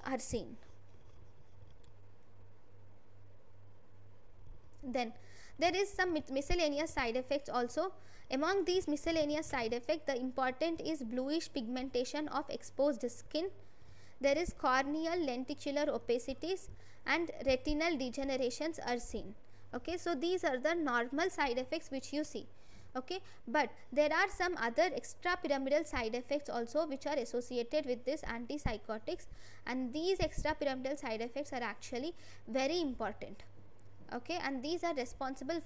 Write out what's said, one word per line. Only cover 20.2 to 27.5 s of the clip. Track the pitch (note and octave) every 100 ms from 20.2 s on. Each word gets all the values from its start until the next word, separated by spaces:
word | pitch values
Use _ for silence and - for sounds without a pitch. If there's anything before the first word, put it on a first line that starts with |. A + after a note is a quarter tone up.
| E4 F4+
are | E4 B3+
the | D4
normal | F4 D4 A#3+ A#3+ C#4 F#4
side | E4+ C#4+ A#3+
effects | C4 D#4+ -
which | C4+ -
you | C#4+
see. | D4+ G#3+ - - - - - B3+
Okay, | B3+ F#4 - - -
but | D4 B3 - -
there | B3+ D4+
are | D#4+ G4
some | - F4+ F4
other | A#3 A#3 F4+
extrapyramidal | - - - F4+ F4+ E4 C#4 C4+ D4 D#4+
side | C#4 A3+ A#3+
effects | B3 D4 -
also | A#3+ A#3 D4 D#4+
which | C4+ D4
are | D4+
associated | B3 B3 A#3+